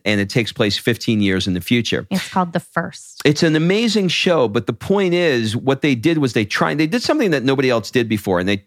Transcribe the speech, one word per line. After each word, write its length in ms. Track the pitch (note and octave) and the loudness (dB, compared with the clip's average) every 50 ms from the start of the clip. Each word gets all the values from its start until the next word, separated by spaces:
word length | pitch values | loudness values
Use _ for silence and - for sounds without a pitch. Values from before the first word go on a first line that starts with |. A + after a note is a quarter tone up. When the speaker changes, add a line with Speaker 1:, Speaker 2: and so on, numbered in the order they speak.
| - | -2
Speaker 1:
and 160 | G2+ G#2+ G2+ | 0 0 0
it 100 | G2+ G2 | 0 0
takes 220 | - G2+ F#2 - | 0 -2 -2 -2
place 260 | - - A2+ G#2 - - | -2 0 0 0 0 0
fifteen 420 | - - A#2 - - - A2+ G#2+ | 0 -2 -2 0 0 0 0 2
years 280 | G2+ G2 F#2 F#2+ - G2+ | 2 2 0 0 0 -2
in 60 | F2+ | -4
the 60 | F2+ | -4
future. 460 | F2 - B2 A#2+ A2 - - B1+ - - | -2 0 0 0 0 -2 -4 -4 -4 -4
Speaker 2:
It's 200 | F#3+ F#3 - - | -4 -4 -4 -2
called 240 | - G3 F3+ F3 | -2 -2 -2 -2
The 80 | E3+ F3+ | -4 -6
First. 600 | - - - F3 E3+ F3 - - - - - - - | -8 -6 -6 -8 -8 -8 -10 -18 -20 -20 -6 0 2
Speaker 1:
It's 180 | C#3 D3 - | 2 2 4
an 140 | E3+ D#3+ D#3 | 2 2 2
amazing 500 | D#3 D#3+ F3 F#3+ G#3+ A#3+ A3+ G3+ G#3+ F#3+ | 2 2 2 2 2 2 0 0 0 0
show, 400 | E3+ - - - F#3+ F3 D#3 B2+ | 0 -2 0 0 2 2 2 2
but 220 | A2 G#2 A#2+ A#2 - | 0 0 -2 -4 -4
the 40 | |
point 400 | A2+ - - - G3 G3+ G3 F3+ | -6 -4 -2 0 0 2 2 2
is, 440 | E3+ F3 F3+ D#3+ C3 A#2+ A2+ A2 G#2 | 0 2 2 2 2 0 0 -2 -2
what 260 | A#2+ - C3 C3+ C3 | -2 0 -2 0 0
they 140 | - D3+ C3+ | 0 0 0
did 220 | A#2 G#2+ D#3+ E3+ D#3 | 2 2 0 2 2
was 160 | C#3+ A#2+ - | 0 0 0
they 100 | A#2+ G#2+ | 0 -2
tried, 340 | G2+ - - E3+ E3 D3+ D3 | -2 -2 0 0 0 0 0
they 80 | D#3 | 0
did 160 | D#3 F#3 B3 | 0 -2 -2
something 300 | - - B3 D4+ B3 F#3+ | 0 0 0 2 2 2
that 100 | D#3 C3+ | 0 0
nobody 260 | A#2 C3+ C3+ C3+ C3+ B2+ | 0 0 2 2 2 2
else 220 | A#2+ A#2 A2+ - | 2 0 -2 -2
did 180 | - B2+ A#2+ A2 | 0 0 0 0
before, 300 | A2+ G2+ - G2 F#2 F2 | -2 -2 0 0 0 0
and 100 | F#2 F#2+ | 0 0
they, 140 | G2+ G2+ - | -2 -2 -4